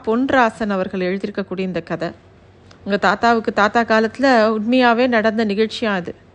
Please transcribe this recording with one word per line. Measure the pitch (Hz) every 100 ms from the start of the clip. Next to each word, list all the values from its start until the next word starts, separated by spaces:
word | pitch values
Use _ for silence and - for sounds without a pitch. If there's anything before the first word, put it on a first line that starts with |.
| -
பொன்ராசன் | 226 269 277 226 - 214
அவர்கள் | 196 196 196
எழுதியிருக்கக்கூடிய | 180 196 202 202 196 185
இந்த | 190 170
கதை. | 165 165 165 - - - - - - -
உங்க | 196 202
தாத்தாவுக்கு, | 190 202 233 233 220
தாத்தா | 208 208 240
காலத்துல | 226 220 220 220 277 240 214
உண்மையாவே | 220 214 254 240 233 254
நடந்த | 233 220 220
நிகழ்ச்சியா | 220 196 220 - 220
அது. | 196 175 - -